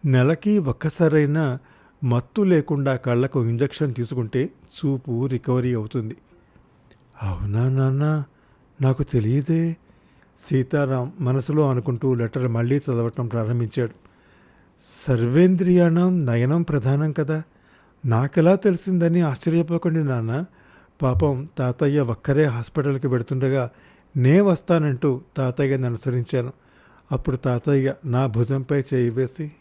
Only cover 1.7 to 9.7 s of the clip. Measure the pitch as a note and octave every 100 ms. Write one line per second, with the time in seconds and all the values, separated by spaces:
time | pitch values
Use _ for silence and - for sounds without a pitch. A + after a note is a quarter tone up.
1.7 | _ _ _ C3 A#2+ - - G3 E3 D3
2.7 | C#3+ C#3 B2+ C3 A#2+ C3 C#3+ A#2 A#2 C#3
3.7 | - D3 A#2+ A#2 B2+ A2 B2+ C#3+ - -
4.7 | - C#3+ C3+ C#3 A#2 C3 B2+ - B2+ B2+
5.7 | A#2+ G#2+ B2+ A2 - _ _ _ _ _
6.7 | _ _ _ _ - G2+ F2 G2+ G#2+ B2+
7.7 | C3 C3+ C3+ D3+ D#3 C#3 _ _ _ _
8.7 | _ C3 C3 D3 B2 A2 C3+ C#3 E3 E3